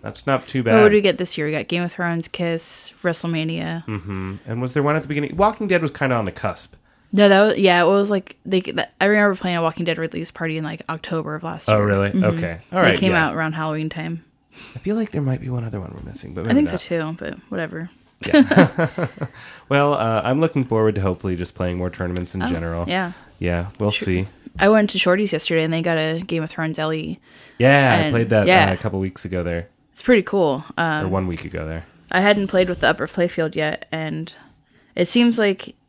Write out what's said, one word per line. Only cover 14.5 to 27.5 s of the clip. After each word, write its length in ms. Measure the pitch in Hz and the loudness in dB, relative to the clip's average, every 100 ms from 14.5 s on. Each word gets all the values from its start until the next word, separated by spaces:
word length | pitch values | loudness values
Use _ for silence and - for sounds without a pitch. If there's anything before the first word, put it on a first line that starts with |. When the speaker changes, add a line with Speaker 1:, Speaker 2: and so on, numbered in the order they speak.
| - - - | -20 -18 -10
Speaker 1:
I 20 | |
feel 160 | 190 | -4
like 160 | 214 214 | -4 -2
there 120 | 151 | -2
might 180 | 135 127 | -2 -2
be 80 | 131 | -4
one 160 | 123 | -6
other 160 | 113 107 | -6 -8
one 120 | 87 67 | -10 -12
we're 120 | - | -14
missing, 260 | - - | -14 -12
but 100 | 85 | -8
Speaker 2:
I 40 | 87 | 0
Speaker 1:
maybe 140 | 269 294 | 0 0
Speaker 2:
think 20 | |
so 60 | |
Speaker 1:
not. 420 | - - 170 156 165 | -2 -4 -6 -4 -8
Speaker 2:
too, 0 | |
but 200 | - - _ | -10 -12 _
whatever. 420 | 190 160 160 170 _ _ _ - | -6 -6 -8 -12 _ _ _ 2
Speaker 1:
Yeah. 600 | 294 269 - 170 - 165 - 165 | 4 6 6 4 4 -2 -2 -6
<laughs> 40 | - 139 - - - _ | -6 -12 -12 -20 -20 _
Well, 260 | 139 143 | 2 2
uh, 280 | 143 113 110 | 2 2 0
I'm 160 | 120 135 | 0 0
looking 240 | 160 147 | 2 0
forward 320 | 123 113 110 104 | 0 2 2 2
to 40 | |
hopefully 360 | 95 90 98 87 | -2 -2 -4 -4
just 180 | 87 | -6
playing 240 | - 90 90 | -4 -4 -2
more 120 | 90 | -6
tournaments 440 | 85 90 90 90 | -4 -4 -4 -6
in 80 | 95 | -6
Speaker 2:
Oh, 60 | 90 | -4
Speaker 1:
general. 400 | 85 82 85 87 | -4 -4 -4 -4
Speaker 2:
yeah. 240 | 180 180 180 - _ | -2 -4 -8 -20 _
Speaker 1:
Yeah, 300 | 87 87 92 - | -2 -2 -4 -2
we'll 140 | 104 | -2
Speaker 2:
Sure. 120 | - - | 0 0
Speaker 1:
see. 220 | 90 95 - - - | 0 -2 -10 -18 0
Speaker 2:
I 100 | 196 | 4
went 220 | 220 202 | 4 4
to 80 | 190 | 0
Shorty's 340 | 180 185 208 | 2 2 0
yesterday 300 | 156 - 165 | -2 0 0
and 100 | 160 | 0
they 80 | 165 | 0
got 160 | 170 160 | 0 0
a 240 | 156 165 185 | 0 -4 -4
Game 160 | 165 | -4
of 80 | 160 | -4
Thrones 280 | - 160 160 | -6 -6 -4
L 140 | 156 | -4
E. 280 | 160 156 175 _ - - | -4 -6 -10 _ -20 -20